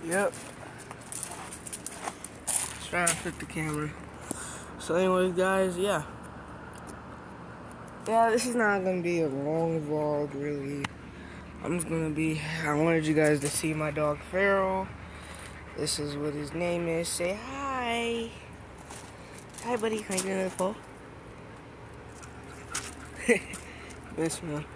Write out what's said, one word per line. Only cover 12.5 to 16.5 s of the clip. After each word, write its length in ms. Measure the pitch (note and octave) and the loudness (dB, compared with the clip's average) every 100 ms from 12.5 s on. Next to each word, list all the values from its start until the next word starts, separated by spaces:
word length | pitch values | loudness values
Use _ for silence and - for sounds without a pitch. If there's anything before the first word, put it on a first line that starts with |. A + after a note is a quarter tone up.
| D#3+ D#3 | -2 2
I 80 | |
wanted 320 | D3 E3 E3 D#3 | 4 6 6 6
you 80 | |
guys 240 | D3+ D3+ D3+ | 8 8 6
to 80 | C#3+ | 4
see 260 | - D#3+ | 2 2
my 180 | D#3 D3+ | 0 0
dog, 260 | D3 D3+ D3 - | 2 2 2 0
Feral. 560 | F3+ G3 G3 F#3+ F#3+ F#3+ - - - - - - - - - | 4 6 6 4 2 -2 -6 -12 -12 -12 -12 -12 -12 -10 -4
This 240 | D3+ - | 0 0
is 160 | D3 C#3+ | -2 -2
what 180 | D3+ | -2
his 180 | D3 D3 | -2 -4